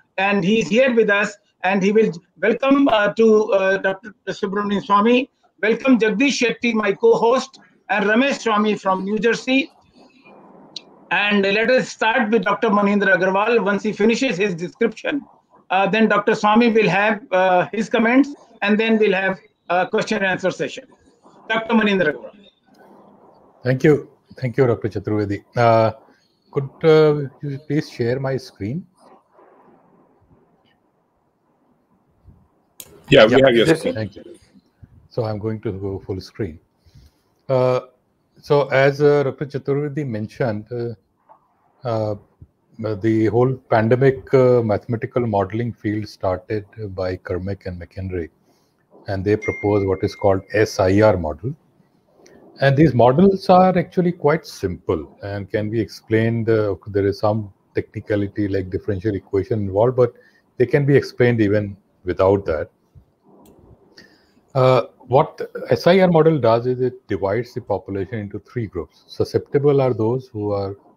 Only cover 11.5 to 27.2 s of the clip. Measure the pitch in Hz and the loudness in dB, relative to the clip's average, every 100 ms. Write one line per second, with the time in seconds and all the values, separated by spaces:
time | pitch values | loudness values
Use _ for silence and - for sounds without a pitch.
11.5 | 208 226 254 185 - 220 247 214 226 196 | 0 2 0 0 -2 -2 0 0 0 0
12.5 | 202 233 202 202 208 196 180 190 190 214 | -2 0 0 2 0 2 2 2 0 0
13.5 | 233 190 196 214 196 220 226 262 175 208 | 0 0 -2 -4 0 0 0 -2 -2 -4
14.5 | 165 175 - 233 - - 147 - _ _ | -4 -10 -4 -4 -4 -8 -8 -10 _ _
15.5 | _ _ 185 196 220 214 202 214 208 208 | _ _ 0 0 2 2 2 0 0 2
16.5 | 214 240 220 185 190 208 208 - 185 185 | 4 4 2 2 2 0 -2 -2 0 2
17.5 | 180 160 208 214 226 226 262 277 285 - | 2 0 -4 -4 0 2 2 2 -4 -20
18.5 | _ 202 208 226 220 208 185 190 190 _ | _ -2 0 2 2 2 0 -2 -6 _
19.5 | _ - 180 180 214 - 214 190 180 185 | _ -4 -2 0 -4 -4 -2 -2 -2 -4
20.5 | 165 143 - - _ _ _ _ _ - | -4 -8 -10 -20 _ _ _ _ _ -6
21.5 | 226 226 220 208 190 151 - - - - | -4 0 0 2 0 -2 -4 -14 -20 -20
22.5 | _ _ _ - - _ _ _ _ _ | _ _ _ -20 -20 _ _ _ _ _
23.5 | _ 123 131 160 147 - _ _ - 127 | _ -4 2 2 2 -2 _ _ -10 -6
24.5 | 113 127 110 110 104 101 107 101 101 - | 0 0 0 -4 -8 -4 -4 -2 -6 -8
25.5 | 123 117 113 110 - _ _ _ _ _ | 0 4 4 2 -2 _ _ _ _ _
26.5 | 143 135 - 160 156 156 147 | -8 -8 -2 4 4 4 2